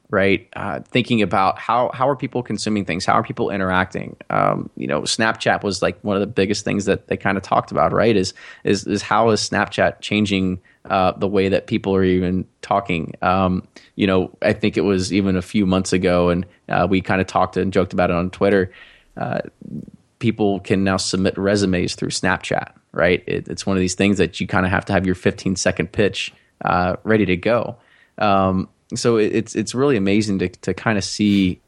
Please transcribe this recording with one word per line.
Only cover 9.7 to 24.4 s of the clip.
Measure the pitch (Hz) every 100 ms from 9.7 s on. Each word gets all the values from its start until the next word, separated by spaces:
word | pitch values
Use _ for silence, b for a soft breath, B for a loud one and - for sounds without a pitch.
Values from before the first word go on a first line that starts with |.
| - 92 -
changing, | - 104 104 98 92 92 b b
uh, | - 98 90
the | 87 101
way | 98 95
that | 95 -
people | 107 98 95
are |
even | 92 92 90 92 92 _
talking? | - 98 - 87 - -
Um, | 90 92 95 90 - B B -
you | 101
know, | 95 90 -
I | 101
think | 107 107 107
it |
was | 90 95 92
even | 95 98 92
a |
few | 87 110 95
months | 95 92
ago, | 95 92 90 87
and, | 87 90 b -
uh, | - 90
we | 95
kinda | 90 98
talked | 92 90 92 -
and | 92
joked | 95 92
about | 95 90
it | 87
on | 90
Twitter. | - 101 101 92 B B B B -
Uh, | - - - - - - - - _ _
people | 117 110 104 98
can | 95 98
now | 98 95
submit | - 92 95 -
resumes | 98 104 98 90 90 -
through | 92
Snapchat, | - 95 92 - - - - _
right? | - 87 92 -
It, | - -
it's | - -
one | 95
of |
these | 92
things | - 98 98
that | 85 -